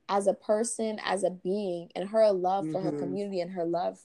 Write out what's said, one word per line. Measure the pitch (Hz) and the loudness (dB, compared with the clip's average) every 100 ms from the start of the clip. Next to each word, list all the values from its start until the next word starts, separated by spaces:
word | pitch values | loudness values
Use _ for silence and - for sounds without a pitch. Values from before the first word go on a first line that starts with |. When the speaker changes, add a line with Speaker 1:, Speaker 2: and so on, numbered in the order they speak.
| - | -2
Speaker 1:
as | 202 202 | 2 2
a | |
person, | - - 214 233 - 220 214 | 0 0 0 0 -2 -4 -4
as | - 190 | -2 0
a | 180 | 0
being, | 185 180 202 202 175 170 180 | -2 -2 -2 -2 -4 -6 -8
and | 190 | 0
her | 220 214 | 4 6
love | 190 180 196 160 | 6 2 0 0
for | 165 | -2
her | 170 | -2
Speaker 2:
Mm-hmm. | 147 139 | -2 -2
Speaker 1:
community | 190 202 196 | -4 -2 -4
and | 175 | -4
her | 185 170 | -2 -2
love | 170 190 190 | 0 -2 -6